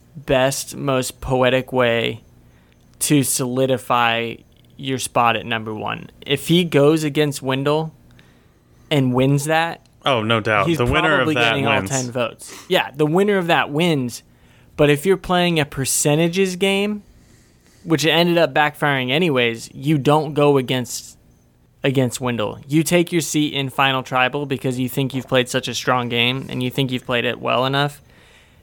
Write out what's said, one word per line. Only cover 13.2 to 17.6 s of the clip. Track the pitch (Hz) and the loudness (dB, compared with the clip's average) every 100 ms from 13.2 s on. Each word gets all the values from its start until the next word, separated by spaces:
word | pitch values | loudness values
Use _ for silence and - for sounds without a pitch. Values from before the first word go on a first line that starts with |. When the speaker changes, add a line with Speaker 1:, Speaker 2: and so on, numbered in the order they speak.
| 202 196 | 2 2
Speaker 1:
of | 170 | 2
that | 156 123 | 0 0
wins. | 147 175 147 123 - - _ _ _ _ - | 0 0 0 -2 -8 -18 _ _ _ _ 2
But | 147 | 2
if | 143 190 | 4 2
you're | 185 | 0
playing | - 180 175 165 | 2 0 2 0
a | 143 | -2
percentages | - 127 - 151 147 170 175 190 180 | -4 -4 0 2 2 2 0 -2 0
game, | 196 196 208 208 - - _ - _ _ | 0 0 -2 -6 -10 -20 _ -20 _ _